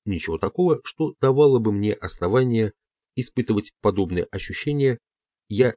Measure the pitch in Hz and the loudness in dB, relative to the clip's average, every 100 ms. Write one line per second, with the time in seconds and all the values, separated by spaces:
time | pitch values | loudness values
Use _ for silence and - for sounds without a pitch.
0 | 101 87 - 82 82 - 180 147 - - | -6 -6 -4 -4 -4 0 0 0 -4 -6
1 | 156 - 135 135 147 123 107 101 104 - | -6 0 2 6 6 6 2 0 0 -2
2 | - - 90 120 127 113 104 - _ _ | -6 -4 0 2 2 2 0 -4 _ _
3 | _ - - - 120 104 - _ 104 95 | _ -10 -6 -4 -2 -2 -4 _ -2 0
4 | 87 90 - 98 - - 147 147 135 117 | -2 -2 -4 -8 -10 -8 -4 0 0 0
5 | _ _ _ _ - 104 123 | _ _ _ _ -8 -2 -2